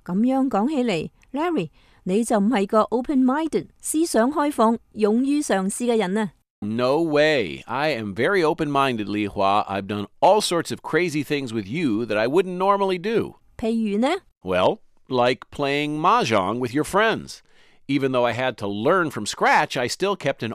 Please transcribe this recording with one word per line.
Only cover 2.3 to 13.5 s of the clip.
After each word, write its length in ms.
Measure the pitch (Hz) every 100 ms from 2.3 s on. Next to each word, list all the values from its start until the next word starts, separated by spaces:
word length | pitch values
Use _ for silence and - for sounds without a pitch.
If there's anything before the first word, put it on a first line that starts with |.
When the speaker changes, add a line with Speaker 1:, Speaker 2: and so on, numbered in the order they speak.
| 220
Speaker 1:
唔 120 | 196
係 160 | 247 196
個 140 | 220
open-minded、 840 | 208 226 254 277 254 277 320 202 143 _
思 240 | - 311
想 260 | 339 220 226
開 220 | 311 294
放、 260 | 285 220 233 -
勇 320 | - 208 226
於 160 | 269 294
嘗 240 | 294 196 190
試 160 | - 240
嘅 100 | 226
人 220 | 180 202
啊。 140 | 202 - _ _
Speaker 2:
No 400 | 104 113 123 147
way. 600 | 165 147 151 143 90 67 -
I 280 | 123 156
am 200 | 123 107
very 280 | 92 147 196
open-minded, 640 | 151 139 156 139 135 117 101
Li 200 | 104 101
Hua. 380 | 95 98 101 98
I've 200 | 98 98
done 220 | 104 101 _
all 220 | 170 208
sorts 280 | - 170 147
of 120 | 113
crazy 420 | - 156 175 147
things 300 | 131 147 135
with 120 | 113 95
you 380 | 147 156 107
that 140 | 117 104
I 80 | 117
wouldn't 320 | 160 185 180
normally 400 | 190 202 196 185
do. 380 | 190 226 104 - _